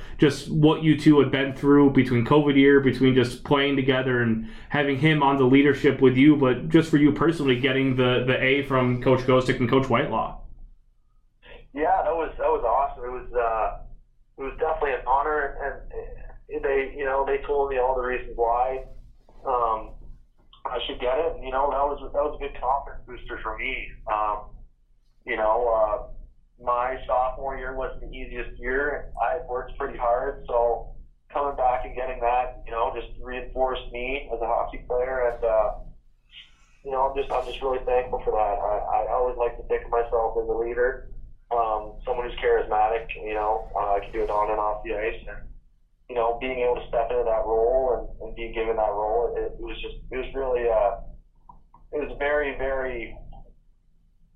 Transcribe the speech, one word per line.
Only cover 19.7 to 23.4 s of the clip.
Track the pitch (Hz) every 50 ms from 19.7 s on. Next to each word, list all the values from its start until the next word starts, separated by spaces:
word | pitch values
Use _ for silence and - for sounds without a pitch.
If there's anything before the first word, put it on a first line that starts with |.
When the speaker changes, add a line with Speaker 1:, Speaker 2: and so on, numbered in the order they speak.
| 110 110 107 - - - - - - - - _ _ _ _ _ - - - -
Speaker 2:
I | 127 123 - -
should | 139 123
get | 123 123 131 147
it, | 165 160 -
and, | - -
you | -
know, | - 135 139 139
that | 135 135 143
was, | 143 139 -
that | 135 123 - 143 143
was | 151 - -
a |
good | 143 139 - -
confidence | 131 123 139 139 - - - - -
booster | 123 123 117 - - 120 113